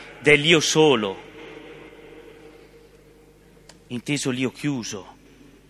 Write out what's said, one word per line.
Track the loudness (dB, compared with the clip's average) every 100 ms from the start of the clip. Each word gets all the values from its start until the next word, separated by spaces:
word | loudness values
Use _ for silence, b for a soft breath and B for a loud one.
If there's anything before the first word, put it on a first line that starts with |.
| B B
dell'io | 2 4 4 2
solo, | 2 4 4 4 0 -8 -14 -20 -20 -20 -20 -20 -20 -20 -20 -20 -20 -20 -20 -20 -20 -20 _ _ _ _ _ _ _ _ _ -20 -14
inteso | -12 -8 -6 -4
l'io | -4 -4
chiuso, | -4 -6 -6 -8 -12 -16 -20 _ _ -20 _ _